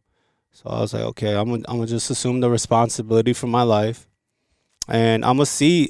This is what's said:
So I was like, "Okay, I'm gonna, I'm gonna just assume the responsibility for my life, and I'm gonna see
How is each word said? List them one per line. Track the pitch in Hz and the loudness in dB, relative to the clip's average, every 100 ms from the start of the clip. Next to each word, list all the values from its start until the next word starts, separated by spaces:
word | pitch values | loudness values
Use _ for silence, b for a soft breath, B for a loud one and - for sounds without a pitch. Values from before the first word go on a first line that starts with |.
| _ _ _ _ _ | _ _ _ _ _
So | _ - | _ -8
I | 113 | -4
was | 107 | -4
like, | 110 | -4
"Okay, | 113 - 107 | -6 -4 -2
I'm | 101 113 | -2 -2
gonna, | 117 - | -4 -4
I'm | 120 | -6
gonna | 113 | -4
just | 117 - | -4 -4
assume | 127 123 127 | -4 -2 0
the | 123 | 2
responsibility | 117 - 117 117 - 110 113 117 | 0 2 2 2 -2 0 2 2
for | 117 123 | 0 0
my | 120 | 2
life, | 120 104 110 117 _ _ _ _ _ _ _ _ - | 2 2 0 -4 _ _ _ _ _ _ _ _ -4
and | 113 113 113 | 2 2 2
I'm | 113 131 | 2 2
gonna | 143 | 0
see | - 147 175 | 2 2 2